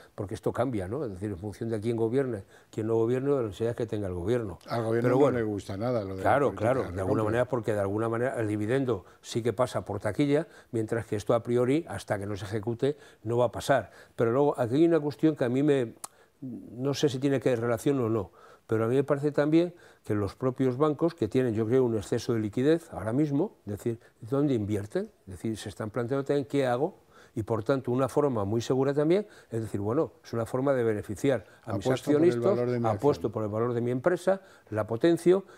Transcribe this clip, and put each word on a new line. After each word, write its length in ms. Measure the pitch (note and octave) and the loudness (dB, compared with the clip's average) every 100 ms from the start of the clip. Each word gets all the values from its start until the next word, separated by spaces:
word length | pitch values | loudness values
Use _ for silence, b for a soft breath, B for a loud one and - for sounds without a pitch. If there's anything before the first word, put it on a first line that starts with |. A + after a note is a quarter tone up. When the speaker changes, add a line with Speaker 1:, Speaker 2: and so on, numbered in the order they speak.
| B | B
Speaker 1:
porque 200 | - G2+ | -10 -8
esto 180 | A2 - | -4 -4
cambia, 340 | G#2+ B2+ A2+ F2+ | -2 -2 -2 -4
¿no? 180 | B2 C3+ | -6 -6
Es 40 | |
decir, 180 | F2+ G#2 | -8 -8
en 80 | F#2 | -6
función 320 | G#2 G2 A2+ | -8 -8 -6
de 100 | A2 | -4
quién 160 | A2 A#2 | -2 0
gobierne, 480 | A2+ B2+ C3+ A2 - b b | 0 0 -2 -4 -10 b b
quién 180 | - A2 | -6 0
no 80 | A2+ | 2
gobierne, 340 | A2+ B2+ C#3 | 2 0 0
de 60 | C#3+ | 0
la 60 | |
necesidad 300 | A2+ F#2 A2+ | -2 -2 -4
que 120 | A#2 A2+ | -2 -4
tenga 220 | G#2+ G2 | -4 -4
el 40 | |
gobierno. 460 | F2+ F2 B2 G#2+ E2+ - | -4 -2 -2 -2 -10 -6
Speaker 2:
Al 140 | A#2 | -4
gobierno 240 | A2+ A#2 B2 | 0 2 2
Speaker 1:
Pero 80 | |
Speaker 2:
no 60 | B2+ | 4
Speaker 1:
bueno. 160 | C#3 B2 | 4 2
Speaker 2:
le 60 | |
gusta 340 | A2 G2+ - G2 | -2 -4 -6 -6
nada 240 | A#2 A#2+ | -2 -2
lo 80 | G2 | -4
de 60 | F#2+ | -2
la 60 | |
Speaker 1:
Claro, 240 | G2 B2+ C3+ | 2 4 2
Speaker 2:
política 160 | G2 | 0
Speaker 1:
claro, 160 | G#2+ C3 | 0 0
Speaker 2:
de 120 | F2+ | -2
Speaker 1:
de 80 | F2 | -4
alguna 40 | |
Speaker 2:
recompra. 200 | F#2+ G#2+ | 0 0
Speaker 1:
manera, 200 | G#2+ A2+ B2 | 0 0 0
porque 260 | B2 A2 | -2 -2
de 80 | G#2 | -2
alguna 280 | G2 G#2 A2+ | 0 0 -2
manera 280 | A2+ B2 A#2+ | 0 -2 -2
el 80 | G#2+ | -2
dividendo 600 | G#2 G#2 C3 B2+ G#2 B B | -2 0 0 0 -2 B B
sí 200 | - A#2+ | -8 -4
que 120 | A2+ | -2
pasa 320 | G#2+ B2 A2 F#2+ | 0 -2 -2 -6
por 140 | G2+ | -4
taquilla, 480 | G#2+ G#2 C#3+ D3 E3 B B | -4 0 2 2 0 B B
mientras 360 | A2+ A2 A#2 - | -4 -2 -2 -2
que 100 | G#2 | -6
esto 160 | - | 2
a 100 | A#2+ | 0
priori, 440 | A2 A#2+ B2 D3 E3+ | 2 0 2 0 -2
hasta 300 | G2 - G#2 | -10 -4 -4
que 80 | G2+ | -4
no 100 | G#2 | -8
se 80 | |
ejecute, 540 | G2 A2 G#2 A#2 C3+ D3 B B | -6 -6 -4 -2 -2 -2 B B
no 160 | A2+ A#2+ | -4 0
va 80 | A#2+ | 0
a 60 | |
pasar. 380 | F2+ - C#3 G2 B B - | 0 0 0 0 B B -2
Pero 160 | A#2 | 0
luego 220 | B2 C#3+ - | 4 2 2
aquí 160 | B2 | 0
hay 100 | C3 | 4
una 160 | E3+ E3 | 4 4
cuestión 340 | D3 - D#3+ | 0 0 0
que 120 | D3+ B2+ | 2 0
a 20 | |
mí 140 | B2+ | 2
me... 320 | D3 C#3 A#2 - - b b _ | 4 2 0 -6 -16 b b _
no 500 | C3 G#2 - A#2 C3+ | -12 -12 -12 -6 -4
sé 160 | C3+ D3+ | 2 0
si 100 | C3 | 2
tiene 220 | C#3+ C3+ | 0 2
que 160 | C3 A#2+ | 2 2
relación 420 | A#2+ A2+ D3 C#3 | 0 0 2 2
o 100 | A2+ | 2
no, 220 | A2 F#2 B B B _ | 0 -2 B B B _
pero 180 | A2 | 0
a 40 | A2+ | 2
mí 80 | C3 | 2
me 80 | |
parece 260 | C#3 C#3+ D3 | 2 0 0
también 420 | C#3+ D3 D#3+ F3 F3 B B | 0 4 4 2 -4 B B
que 100 | - | -4
los 200 | G#2 G2 | -2 -2
propios 420 | - C3 B2+ C3 B2 | -2 -4 0 0 2
bancos, 380 | D3+ C#3+ E3 | 0 2 -2
que 140 | - A2 | 0 0
tienen, 260 | C3 B2+ | 0 0
yo 120 | G#2+ A2 | 0 2
creo, 180 | C3 | 2
un 120 | B2+ A2 | 2 0
exceso 380 | - A#2+ - | -2 -4 -2
de 60 | A#2 | -2
liquidez 520 | G#2+ A#2 C3+ E3 - | -2 0 2 0 -2
ahora 200 | F2+ G2+ | -8 -4
mismo, 440 | B2 D3+ C#3 G3+ - | 0 0 0 -2 -6
es 80 | - | -10
decir, 280 | G#2 A#2+ A2+ b _ | -6 -4 -6 b _
¿dónde 340 | A2+ C3+ D3 | -4 0 2
invierten? 540 | B2 G#2 G#2 G#2 F3+ G#3+ - - | 0 0 -2 -2 -6 -6 -12 -16
Es 60 | |
decir, 220 | F#2 A#2 G#2+ | -8 -6 -6
se 120 | A2 | -8
están 220 | - G#2+ | -8 -6
planteando 340 | B2 A#2+ C3+ | -4 -2 -2
también 220 | C3+ C#3+ C3+ | 0 -2 0
qué 200 | C#3+ C3 | 0 2
hago, 320 | B2 D#3+ - _ B B | 2 0 -4 _ B B
y 100 | - | -8
por 180 | G#2 A2 | -2 -2
tanto 300 | - C#3 B2 | 2 0 2
una 160 | B2 C3 | 0 2
forma 360 | - C#3+ A#2 | 2 2 2
muy 160 | G2 A2 | 0 0
segura 340 | A2+ C3 C3+ | 0 2 2
también 320 | C#3+ D3+ F#3 G#3 B B | 2 2 2 0 B B
es 100 | A2+ | -6
decir, 200 | A2 G#2 | -4 -4
bueno, 340 | G2+ C3 C#3 - | 0 0 -2 -6
es 80 | - | -8
una 140 | A#2 A2+ | -6 -4
forma 260 | B2+ C#3 | -2 0
de 80 | C3 | 2
beneficiar 600 | A2+ G#2 - G2+ C#3 B2 - B | 2 0 -4 -2 0 0 -2 B
a 100 | - | -8
mis 120 | G2+ G2 | -2 0
Speaker 2:
Apuesto 240 | C3 - | 0 2
por 120 | D3 | 4
el 60 | E3+ | 4
Speaker 1:
accionistas, 280 | A#2+ A#2+ A#2 | 4 2 2
Speaker 2:
valor 140 | B2 | 0
de 100 | B2 | 0
mi 60 | A#2 | 0
Speaker 1:
apuesto 380 | G2+ C#3 C#3+ B2+ | 2 2 2 -2
Speaker 2:
acción. 60 | |
Speaker 1:
por 100 | A2 | -4
el 40 | G#2+ | -4
valor 240 | G#2+ A#2+ | 0 0
de 60 | A#2+ | 0
mi 100 | A#2+ | 0
empresa, 500 | B2+ F3 F3 - G3 B B _ | 0 0 0 0 -2 B B _
la 160 | G#2+ G#2 | -4 -2
potencio, 580 | A#2 E3+ E3 F3 F#3 - | 2 4 4 4 4 2